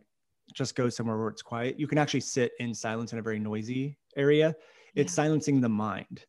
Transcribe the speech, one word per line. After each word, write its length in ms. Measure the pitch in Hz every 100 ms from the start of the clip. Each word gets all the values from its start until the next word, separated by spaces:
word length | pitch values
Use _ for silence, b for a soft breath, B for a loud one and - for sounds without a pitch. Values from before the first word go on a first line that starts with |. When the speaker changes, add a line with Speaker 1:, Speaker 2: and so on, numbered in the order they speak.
| _ _ _ _ _
Speaker 1:
just 220 | - 135
go 140 | - 120
somewhere 280 | - 113 110
where 120 | 110
it's 140 | 107
quiet. 360 | - 117 123 -
You 80 | 151
can 120 | 151
actually 220 | 147 139
sit 320 | - - 120 -
in 160 | 120
silence 380 | 110 113 113 117
in 60 | 117
a 40 |
very 160 | 110 107
noisy 580 | 107 107 107 127 139 143 _ -
area. 380 | 139 151 156 156 B B B
It's 180 | - 143
Speaker 2:
Yeah. 120 | -
Speaker 1:
silencing 360 | 151 156 147 139
the 80 | 120
mind. 580 | 107 107 98 - -